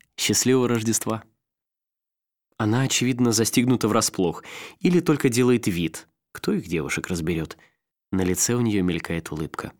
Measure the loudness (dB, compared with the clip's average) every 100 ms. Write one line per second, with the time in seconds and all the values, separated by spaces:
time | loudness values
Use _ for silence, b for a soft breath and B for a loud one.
0 | _ -6 -2 0 4 4 4 0 0 -2
1 | -2 -6 -8 _ _ _ _ _ _ _
2 | _ _ _ _ _ -4 0 0 0 0
3 | 0 2 2 2 2 2 2 2 2 2
4 | 0 0 -2 -2 B B B B 2 2
5 | 2 2 2 2 4 4 2 -2 -4 -6
6 | -20 _ _ -8 -2 -2 -2 -4 -2 -4
7 | -4 -4 -2 -4 -4 -10 b b _ _
8 | -6 -2 0 0 0 0 2 2 0 -2
9 | -4 -6 -6 -8 -8 -8 -12